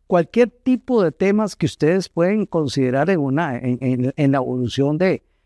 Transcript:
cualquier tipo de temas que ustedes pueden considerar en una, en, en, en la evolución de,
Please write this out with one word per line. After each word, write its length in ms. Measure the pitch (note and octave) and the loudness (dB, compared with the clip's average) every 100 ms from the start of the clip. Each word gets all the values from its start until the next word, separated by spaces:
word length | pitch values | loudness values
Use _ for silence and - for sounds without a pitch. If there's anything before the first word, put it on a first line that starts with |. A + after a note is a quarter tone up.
| - | 0
cualquier 420 | F3 E3 A3+ A#3+ | 0 2 2 0
tipo 540 | - - B3+ - A#3+ | 0 -2 -2 0 0
de 80 | E3+ | 0
temas 440 | - F#3+ G#3 G#3+ - | 0 0 2 -2 -2
que 100 | D3+ | -4
ustedes 420 | - D3+ F#3+ F3 | 0 0 2 -2
pueden 360 | E3+ F3 G#3+ G3 | -2 0 0 -2
considerar 640 | E3+ C#3+ C#3 B2+ C3+ D#3+ | -2 -2 0 0 0 0
en 100 | F#3 | 0
una, 380 | C#3 C#3 E3 B2 | 0 -2 -2 -4
en, 200 | B2+ B2 | -4 -2
en, 320 | C3 B2+ B2+ - | -2 -2 -2 0
en 160 | C#3 | 0
la 60 | C#3 | 2
evolución 600 | B2+ B2+ A#2+ C3 C#3 D#3 | -2 -4 -4 -2 -2 0
de, 260 | F#3 D3 - _ | 0 -2 -8 _